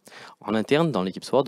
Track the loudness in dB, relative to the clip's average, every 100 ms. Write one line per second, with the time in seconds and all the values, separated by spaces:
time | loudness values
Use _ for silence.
0 | -20 -20 -20 -14 -4 -2 2 2 4 0
1 | -2 -6 -2 0